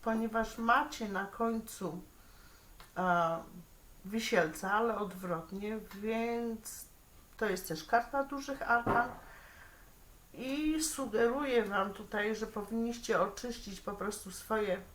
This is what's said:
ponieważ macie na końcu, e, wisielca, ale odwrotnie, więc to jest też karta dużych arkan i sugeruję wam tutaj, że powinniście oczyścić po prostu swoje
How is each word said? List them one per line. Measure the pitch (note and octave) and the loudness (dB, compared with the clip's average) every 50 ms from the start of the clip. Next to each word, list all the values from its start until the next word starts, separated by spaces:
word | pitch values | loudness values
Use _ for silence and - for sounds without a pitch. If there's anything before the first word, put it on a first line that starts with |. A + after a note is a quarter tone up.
ponieważ | - A3+ A3 A3+ A3+ A3+ A3 A3+ A3 A3 - - | 0 0 0 2 0 0 0 0 0 0 -2 -4
macie | A3+ A3+ A#3+ C4+ D4 D4 - - A#3 G#3 | 4 6 6 6 6 2 -2 -6 -4 -2
na | G3 F#3 G3 | -2 -2 -4
końcu, | G3+ - - A#3 A3+ A3+ A3+ A3 - - - G3 F3 D3+ F3+ - - - - - - - - - - - - - - - - - - - - | -4 -4 -2 0 0 0 -2 -4 -6 -10 -6 -6 -6 -6 -6 -12 -14 -20 -20 -20 -20 -20 -20 -20 -20 -20 -20 -20 -20 -20 -20 -20 -14 -6 -2
e, | F#3 F#3 F3 F3 E3+ E3 E3 E3 D#3+ - - F3+ E3+ - - - - - - - - | 2 4 6 6 6 4 2 -2 -4 -10 -16 -16 -18 -18 -20 -20 -20 -20 -20 -14 -12
wisielca, | F#3+ G3+ A3+ A3+ - - F#3+ E3+ D#3 D#3 - - F#3+ | -4 -4 -2 0 4 4 4 4 4 0 -4 -2 2
ale | G3+ G#3+ A3+ A#3 A3 G3+ | 2 4 4 4 2 0
odwrotnie, | G#3 F#3+ F3+ F#3 F#3+ F3+ F3 E3 - - F#3+ G3 G3+ G#3 A3 A3 G#3+ - - G3 | -2 -4 -6 -8 -4 -2 -2 -2 -4 -6 -8 -6 -4 -4 -4 -6 -8 -10 -12 -6
więc | G3+ A3 A3+ A3+ A3+ A#3 A#3 A#3 A#3 A#3 A3+ A3 - - - - - - - - - - - - - - - - | -4 -2 0 0 0 0 0 -2 -2 -2 -4 -6 -8 -12 -14 -14 -14 -18 -20 -20 -20 -20 -20 -20 -20 -20 -6 -2
to | A3+ | 0
jest | G#3 F#3 F#3 - - | 0 0 -2 -2 -4
też | D#3+ D#3 - | -6 -6 -2
karta | - - A#3+ A#3 - - C#4 C#4 | 2 2 2 2 4 0 0 0
dużych | C#4 C#4+ C#4 C#4 - C#4 C#4 - - | 0 -2 -6 -4 -6 -6 -6 0 2
arkan | A#3 A#3 A#3 - - A#3 A#3+ B3 - - - - - - - - - - - - - - - - - - - - - - - - - | 2 2 4 4 4 4 4 2 -2 -10 -14 -18 -18 -20 -20 -20 -20 -20 -20 -20 -20 -20 -20 -20 -20 -20 -20 -20 -20 -20 -20 -18 -12
i | - A#3 C4 C4+ D4 D#4 D#4 D#4 D#4 D#4 | -8 -4 -2 0 2 2 2 2 2 2
sugeruję | - - - C4+ - G3+ A3 A#3 A#3 B3 C#4 D4 C4+ B3+ A#3+ G#3 | 0 0 -2 -4 0 2 4 4 6 4 4 2 4 4 4 4
wam | G3 G3 G3 G3 G3+ G3 | 4 2 2 2 2 -2
tutaj, | - G#3 - - G#3+ G#3 G#3+ A3 | -8 -10 -4 -2 0 2 2 0
że | G#3+ G#3+ A3 | 0 -2 -4
powinniście | - G#3+ G3+ G3+ A3 A3+ A#3 A#3 A#3 - - - A3 F3 | -4 -6 -4 -2 0 0 0 0 -2 -4 -2 2 4 4
oczyścić | F3+ G3+ - - - B3 A#3 - - G3+ G3 - | 4 2 0 -4 -6 -6 -6 -6 -8 -10 -12 -8
po | - - | -8 -8
prostu | G3+ - F#3+ G3+ G#3 - - F#3+ | -6 -4 -4 -4 -4 -4 -8 -10
swoje | F3+ - - - F#3 - G#3 G3 F3+ F3+ F3+ - - | -12 -12 -4 0 0 2 2 2 0 -2 -2 -10 -18